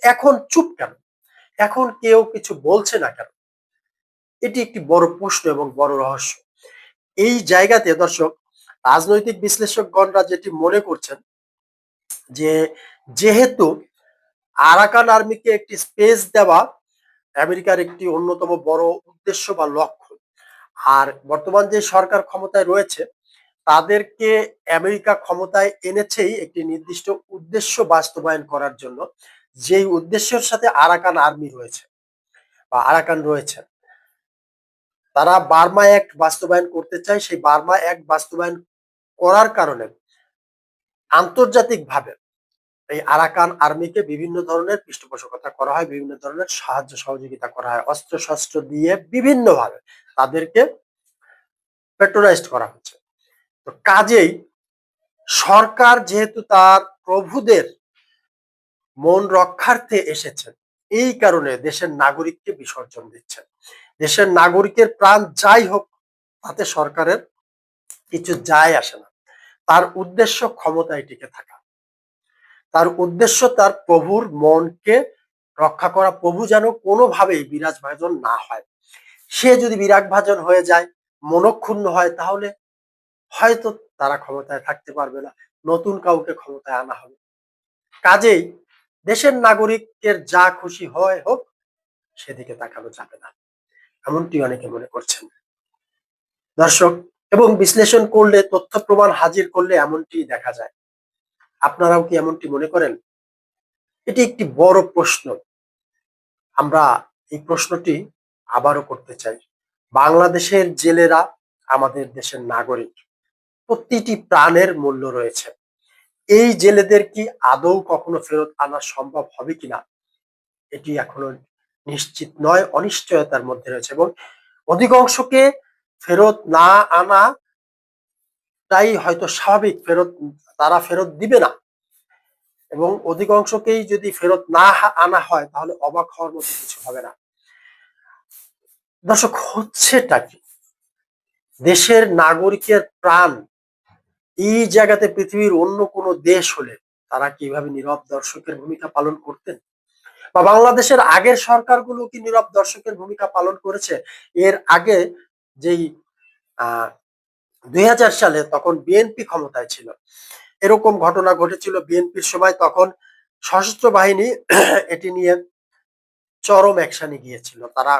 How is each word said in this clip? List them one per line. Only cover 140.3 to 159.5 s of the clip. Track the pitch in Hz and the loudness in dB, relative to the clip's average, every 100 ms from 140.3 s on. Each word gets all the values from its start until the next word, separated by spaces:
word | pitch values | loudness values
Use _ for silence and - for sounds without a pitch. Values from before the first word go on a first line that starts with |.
| _ _ _ _ _ _ _ _ _ _ _ _ - | _ _ _ _ _ _ _ _ _ _ _ _ -2
দেশের | 147 185 - 226 214 | 0 2 4 4 4
নাগরিকের | 170 160 165 190 202 - 208 202 _ | 4 2 2 0 -2 0 0 0 _
প্রাণ | 180 170 175 120 - _ _ _ _ _ _ _ _ - | 2 4 4 0 -18 _ _ _ _ _ _ _ _ -6
এই | 208 226 214 | -2 0 2
জায়গাতে | 202 208 208 202 | 4 4 4 0
পৃথিবীর | 202 190 208 208 | -2 -6 0 0
অন্য | 165 185 202 202 | 2 0 -2 -6
কোনো | 196 190 156 156 | -4 -6 -2 0
দেশ | 185 170 | 0 0
হলে | 151 120 107 _ _ - | -8 -14 -16 _ _ -10
তারা | 131 143 | -6 -6
কিভাবে | 143 143 147 143 | -8 -10 -10 -10
নীরব | 139 139 143 - | -10 -8 -8 -8
দর্শকের | 139 - - 160 139 | -12 -12 -16 -16 -16
ভূমিকা | 151 156 156 | -14 -14 -8
পালন | 147 151 151 | -4 -4 -8
করতেন? | 143 - 196 - _ _ _ _ _ _ - | -16 -18 -18 -20 _ _ _ _ _ _ -4
বা | 185 | 2
বাংলাদেশের | 180 220 240 240 285 254 | 6 6 6 4 4 4
আগের | - 170 233 247 | 4 4 4 0
সরকারগুলো | - 233 233 247 240 240 233 | 2 0 2 0 0 -12 -12
কি | 240 | -12
নীরব | 220 226 226 | -2 -2 0
দর্শকের | 196 196 202 220 185 | -2 -4 -6 -14 -14
ভূমিকা | 196 208 196 | -14 -10 -6
পালন | 185 180 190 | -4 -4 -6
করেছে? | 196 196 - 139 - - _ 175 | -10 -10 -8 -10 -12 -20 _ 0
এর | 190 196 - | 0 0 -2
আগে | 170 202 190 175 - _ _ _ 135 | -2 2 0 0 -8 _ _ _ _
যেই, | 165 170 156 - _ _ _ _ _ - | -4 -4 -6 -12 _ _ _ _ _ -10
আহ, | 117 117 113 _ _ _ _ _ _ _ 123 | -8 -6 -10 _ _ _ _ _ _ _ -6
দুই | 160 220 | 2 2
হাজার | 240 220 | 4 2
সালে | - 190 151 | 4 0 0
তখন | 147 143 175 160 | -4 -4 -2 -4
বিএনপি | 139 202 226 220 | 2 2 2 -4
ক্ষমতায় | 208 170 139 | -10 -10 -8